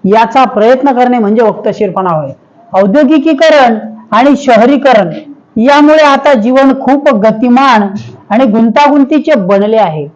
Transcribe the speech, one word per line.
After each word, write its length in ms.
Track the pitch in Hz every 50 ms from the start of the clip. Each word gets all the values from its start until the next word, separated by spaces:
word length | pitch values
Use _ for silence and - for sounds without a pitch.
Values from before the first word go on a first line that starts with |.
| -
याचा 400 | 185 202 226 233 233 - 269 262
प्रयत्न 480 | 208 - 208 208 226 262 254 269 285
करणे 260 | 262 247 247 247 247 247
म्हणजे 240 | 220 202 214 233
वक्तशीरपणा 680 | 233 214 190 208 - 220 196 202 220 190 165 190 190 180
होय. 220 | 165 156 147 135 151 _ _ _ _ _ - - - 190
औद्योगिकीकरण 960 | 196 190 190 294 302 254 311 302 285 320 311 269 330 320 311 294 254 233 226 214 - - - - - _
आणि 240 | - 214 254 285 285
शहरीकरण 760 | - - - 240 208 226 247 285 262 277 277 247 214 190 170 160 - - - - _ _ _ _
यामुळे 480 | 220 220 262 285 294 294 294 302 311 302
आता 280 | 285 269 269 277 294 285
जीवन 380 | 226 202 240 254 269 269 269 262 269
खूप 280 | - 254 269 285 285 302 262
गतिमान 720 | 202 196 220 214 220 247 247 247 254 277 269 240 220 202 196 196 214 - - - - - _
आणि 140 | 202 233 269
गुंतागुंतीचे 920 | 233 196 226 226 233 220 294 294 285 285 294 277 254 320 294 - 330 302 226
बनले 360 | 185 180 202 196 202 208 220
आहे. 320 | 220 214 175 156 156 143 147 -